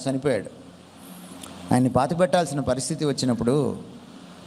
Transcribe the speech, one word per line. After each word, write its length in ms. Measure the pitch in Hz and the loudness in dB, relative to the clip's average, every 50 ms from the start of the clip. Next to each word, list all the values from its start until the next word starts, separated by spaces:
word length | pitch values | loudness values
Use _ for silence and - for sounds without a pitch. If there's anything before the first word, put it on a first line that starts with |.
| - 135 | -2 -4
చనిపోయాడు. 400 | 131 131 135 147 123 101 85 - - - - - - - - - - - - - - - - - - - - - - - - - 117 | -4 0 0 0 0 0 -2 -6 -14 -18 -20 -20 -20 -20 -20 -20 -20 -20 -20 -20 -20 -20 -18 -18 -18 -18 -16 -16 -16 -16 -2 2 4
ఆయన్ని 160 | 123 127 127 | 4 4 4
పాతిపెట్టాల్సిన 720 | 107 127 131 - 175 165 180 175 - 180 175 - 143 147 | 4 2 2 2 2 2 2 4 4 2 2 2 -2 -2
పరిస్థితి 460 | 127 131 123 135 - - 165 135 156 | 0 0 -2 -2 -2 -4 -4 -2 0
వచ్చినప్పుడు, 720 | 147 131 - 131 127 120 110 117 117 131 151 135 107 95 98 - - - - - - - - - - - - - | 0 0 2 2 0 2 2 2 2 2 2 2 0 -2 -6 -10 -14 -18 -18 -20 -20 -20 -20 -20 -20 -20 -20 -18